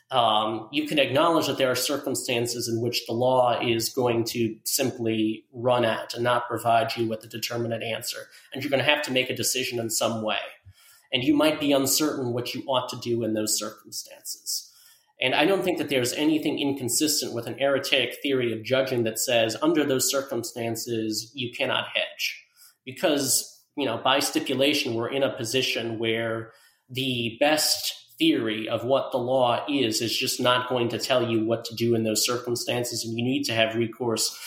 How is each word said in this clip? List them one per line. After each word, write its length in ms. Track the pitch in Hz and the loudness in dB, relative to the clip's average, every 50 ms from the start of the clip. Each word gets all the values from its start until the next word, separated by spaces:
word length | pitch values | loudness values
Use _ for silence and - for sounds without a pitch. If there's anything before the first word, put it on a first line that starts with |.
| _ - | _ 0
um, 600 | 131 131 117 110 107 107 110 110 113 110 - - 143 | 2 4 6 6 4 4 2 0 -2 -4 -6 -4 -4
you 140 | 147 151 | -4 -2
can 120 | 147 156 151 | 2 2 2
acknowledge 500 | 135 120 123 143 160 170 165 156 135 143 | 4 4 4 4 4 4 4 4 2 0
that 100 | 135 - | 0 0
there 120 | 135 127 | 2 2
are 40 | 123 | 2
circumstances 920 | 117 - - 143 139 - 143 127 120 - - 123 117 120 117 117 117 113 | 0 0 -2 -2 -2 -2 -4 -4 -4 -2 -2 0 0 0 -2 -2 -4 -4
in 140 | 117 113 113 | -2 -2 -2
which 240 | 120 120 117 - - | -2 -2 -2 -4 -4
the 60 | - 113 | -4 -2
law 480 | 117 127 127 131 127 123 123 117 - | 0 2 4 4 4 4 4 2 0
is 300 | 127 123 113 113 110 - | 0 0 0 0 0 -2
going 340 | - 135 123 120 113 113 113 | 0 0 2 2 2 2 0
to 320 | - - 120 117 110 107 - - | -2 -2 -2 -2 -2 -2 -6 -6
simply 800 | - - - 139 123 113 - 117 113 110 110 107 107 110 110 - _ - | -4 -2 0 0 -2 -2 -2 -2 -2 0 0 0 0 -2 -4 -10 _ -10
run 320 | 120 117 127 123 120 117 | -2 0 2 2 4 4
out 300 | 110 110 - - - - | 2 0 -2 -4 -8 -6
and 100 | 120 120 | -2 0
not 240 | 120 123 120 - - | 2 2 0 0 -2
provide 480 | 135 110 117 117 117 117 113 113 - | -4 -2 2 4 4 4 4 2 0
you 100 | 120 117 | -2 -2
with 160 | 110 110 107 - | -2 -4 -6 -8
a 40 | 113 | -10
determinate 540 | - 117 110 - 120 117 117 117 117 113 113 | -10 -8 -6 -6 -4 -4 -4 -4 -4 -4 -4
answer. 460 | 113 110 110 110 - - - - - - - - _ - | -6 -6 -6 -6 -8 -8 -10 -12 -14 -18 -20 -20 _ -10
And 100 | 131 - | -8 -2
you're 80 | - | 0
gonna 120 | 139 131 123 | 0 2 4
have 180 | 147 147 147 - | 4 4 4 2
to 100 | - 127 | 0 0
make 160 | 127 123 - | 0 0 0
a 80 | 123 | -2
decision 420 | 113 113 - - 131 127 127 123 117 | -2 -2 -2 -2 -2 -4 -4 -4 -4
in 120 | 113 113 | -4 -4
some 320 | - - 123 113 113 113 107 | -2 0 0 0 0 -2 -2
way. 160 | 107 101 98 - - - - _ - - _ _ - - - _ _ - | -2 -2 -2 -4 -8 -12 -18 _ -20 -20 _ _ -20 -20 -20 _ _ -4
And 100 | 123 123 | 0 2
you 140 | 147 151 | 2 4
might 240 | 143 151 156 151 - | 4 4 2 2 2
be 120 | 147 143 143 | 2 2 2
uncertain 600 | 135 135 131 - - 156 147 127 135 131 120 120 | 4 2 2 2 2 2 0 0 -2 -2 -2 -2
what 220 | 123 120 - - | -4 -4 -6 -8
you 80 | 127 - | -8 -4
ought 260 | 135 131 123 123 - | -2 0 0 0 -2
to 80 | - | -6
do 280 | 120 - 123 117 117 113 | -8 -4 -2 -2 -2 0
in 100 | 107 107 | 0 -2
those 240 | 107 107 107 - - | -2 0 0 -2 -2
circumstances. 1120 | 104 107 - - - 107 110 - - - - - - - - - - - - - - - - - - - - _ _ _ _ - | -4 -6 -10 -12 -16 -14 -12 -12 -12 -12 -16 -16 -14 -12 -14 -10 -8 -8 -8 -8 -8 -12 -18 -20 -20 -20 -20 _ _ _ _ -4
And 140 | 127 127 - | -2 0 2
I 100 | - 151 | 2 4
don't 180 | 180 196 185 180 | 4 2 2 2
think 160 | 190 165 156 | 0 -2 -2
that 120 | 147 123 | -2 0
there's 240 | 143 131 123 120 - | 0 0 0 0 0
anything 440 | 147 151 156 160 143 - 156 135 - | 0 0 2 2 2 0 -2 -2 -2
inconsistent 760 | 139 139 135 - 127 117 - - 151 147 - - 127 - - | -2 -2 -2 -2 -4 -2 0 0 0 0 0 0 -2 -4 -4
with 120 | 120 117 | -6 -6
an 140 | 123 107 - | -6 -4 -2
Arete 540 | 135 139 139 127 - - 147 135 120 117 - - - | 0 2 2 0 0 0 0 0 0 0 -4 -4 -2
theory 300 | 143 135 127 123 117 110 | 0 0 0 0 0 -2
of 100 | 107 107 | -4 -4
judging 400 | 117 127 131 135 135 135 120 113 | 0 0 0 0 0 0 0 0
that 160 | 110 110 - | 0 -2 -2
says, 380 | - - 123 117 113 113 110 - | -2 0 2 2 2 2 0 0
under 240 | 151 156 175 151 143 | 0 2 2 2 2
those 260 | 127 131 131 127 - | 2 2 0 0 0
circumstances, 1200 | - 139 135 - 127 120 113 - - 123 117 117 113 113 - 127 117 113 110 110 107 104 - - - | 0 -2 -2 -4 -4 -6 -6 -6 -6 -6 -4 -4 -4 -4 -6 -4 -4 -2 -2 -2 -4 -4 -6 -8 -8
you 180 | 139 120 117 - | -8 -8 -6 -4
cannot 360 | - 135 123 113 117 123 - - | -2 -2 -2 0 -2 -4 -2 -2
hedge. 540 | - 87 - - - - - - - - _ _ _ - - _ _ _ | -4 -4 -4 -4 -6 -6 -6 -6 -10 -16 _ _ _ -20 -20 _ _ _
Because, 760 | 131 127 - 185 170 147 143 139 120 - - - - - - _ _ _ | -16 -6 -2 0 0 2 2 0 0 0 -2 -2 -6 -12 -20 _ _ _
you 80 | 147 139 | -2 -2
know, 140 | 120 113 113 | 0 0 2
by 220 | - 131 135 143 | 2 4 4 4
stipulation, 720 | 143 - - 156 156 - 135 120 135 143 147 143 - 131 117 | 2 0 0 -2 -2 0 0 2 4 4 4 2 0 0 -2
we're 140 | 113 117 - | -2 -2 -2
in 140 | 135 135 139 | 0 0 0
a 140 | 127 - | 0 0
position 600 | - 120 110 - 131 123 - - 123 113 117 113 107 | -2 -4 -2 0 0 0 0 -2 -2 -4 -4 -4 -2
where 540 | 113 113 110 113 113 113 113 113 113 - - _ _ _ _ _ _ - | 0 0 0 0 -2 -2 -4 -4 -6 -10 -14 _ _ _ _ _ _ -10
the 480 | 127 123 131 131 127 120 117 117 117 - | -6 -4 -2 -2 -2 -2 -2 -4 0 2
best 540 | 143 147 156 151 - - - - - - - - - - - - | 2 4 4 4 2 2 0 0 -2 -6 -8 -8 -12 -14 -2 2
theory 500 | 160 165 151 - 117 110 107 110 110 - | 4 4 4 4 2 0 -2 -2 -2 -2
of 160 | 120 110 113 | -2 -2 2
what 280 | 123 135 131 - - - | 4 2 2 2 0 -2
the 60 | 127 | -2
law 460 | 120 123 131 135 123 120 117 - - - | 0 2 2 4 4 4 4 2 0 0
is, 320 | 143 139 123 113 107 - | 2 2 2 2 2 0
is 160 | 120 110 - | 0 -2 -2
just 240 | - 131 127 - - | -2 -2 -2 0 2
not 280 | 123 123 123 123 123 - | 4 4 4 4 2 0
going 200 | 131 123 120 113 | 0 0 0 0
to 100 | 117 107 | 0 -2
tell 300 | - - 131 127 117 117 | 0 2 2 2 4 2
you 160 | 113 110 107 | 2 2 2
what 200 | 110 117 - - | 2 0 0 -2
to 100 | - 110 | -6 -4
do 200 | 107 117 117 117 | 0 2 2 2
in 80 | 113 110 | 2 2
those 220 | 110 107 104 - | 2 0 0 0
circumstances, 800 | - 123 120 - 123 120 117 - - 120 120 120 - 120 110 113 | 0 0 -2 -2 -2 -4 -2 -2 -2 -2 -2 -2 -4 -4 -6 -6
and 120 | 113 113 | -4 -4
you 80 | 117 120 | -2 0
need 200 | 127 135 143 139 | 0 0 0 0
to 100 | 135 113 | 0 2
have 220 | 113 113 110 110 | 2 2 2 2
recourse 600 | 113 117 110 - - 127 117 110 107 - - - - - | 0 -2 -2 -2 -4 -2 -2 0 0 -2 -2 -4 -6 -10